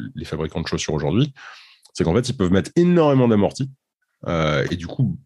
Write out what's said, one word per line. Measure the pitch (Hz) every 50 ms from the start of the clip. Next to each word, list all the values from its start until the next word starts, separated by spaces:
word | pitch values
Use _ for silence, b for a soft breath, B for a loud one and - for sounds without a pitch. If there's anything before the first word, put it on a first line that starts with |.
| 57 - -
les | 78 76
fabricants | - 80 78 80 78 - 85
de | 80 -
chaussures | - 78 - - 76
aujourd'hui. | 76 73 71 85 113 151 147 - B B B B B B B B B B B -
C'est | - 87
qu'en | 80 85
fait, | 117 123 120
ils | - -
peuvent | 95 87
mettre | 92 95 - - -
énormément | 170 175 175 175 170 156 147 139 135 123 117
d'amortis. | 110 104 98 85 - - 135 135 - _ _ _ _ _ _ _ _ _ - -
Euh, | 87 82 80 76 76 71 - -
et | 87
du | 85 82 85
coup, | - - 139 - - - -